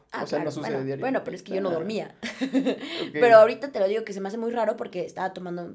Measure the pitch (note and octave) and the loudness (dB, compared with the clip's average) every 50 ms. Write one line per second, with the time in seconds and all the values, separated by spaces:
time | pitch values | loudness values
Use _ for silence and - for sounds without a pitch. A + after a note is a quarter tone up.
0 | _ _ - A3+ D3+ - - D3 D#3 D3+ - - - - - C3+ C3+ C3+ C#3 C3+ | _ _ -10 -8 -6 -4 -4 -4 -2 -4 -6 -6 -6 -4 -4 -4 -4 -4 -4 -4
1 | - C4 C4 G#3 - - E3+ F3+ - - F#3+ F#3+ G3 F#3 E3+ D#3+ E3+ G3+ A3 G3 | -2 -2 -2 -2 -4 -6 -10 -10 -8 -6 -4 -2 -2 -2 -2 -2 -4 -4 -4 -6
2 | D#3 - - - - A#3 - - B3+ C4+ A#3+ C4+ - B3 - A3 C4+ D#4+ E4+ E4 | -6 -8 -10 -10 -10 -10 -6 -4 -4 -2 0 0 0 0 -2 -4 -6 -8 -8 -6
3 | - - - D3+ A#3+ A#3 A3+ A3 A3 A3+ B3 A#3+ C#4+ C#4+ C4+ A3+ G3 F#3+ G#3+ A3 | -6 -4 2 4 8 10 12 10 10 8 6 0 -6 -6 -2 0 0 0 0 -2
4 | G#3+ - F#3+ G3 G3 F#3+ G#3 A#3 A3+ A#3 A#3+ A#3+ A3 G#3 G#3 G#3+ - G3+ - F3+ | -4 -6 -8 -8 -8 -6 -6 -6 -6 -4 -2 -2 -2 -2 -2 -4 -6 -8 -8 -8
5 | F3 - - F3 F3+ F#3+ F#3 F#3 F#3 F3+ F3 F3 E3+ - | -8 -8 -6 -6 -6 -6 -6 -10 -10 -8 -8 -8 -10 -12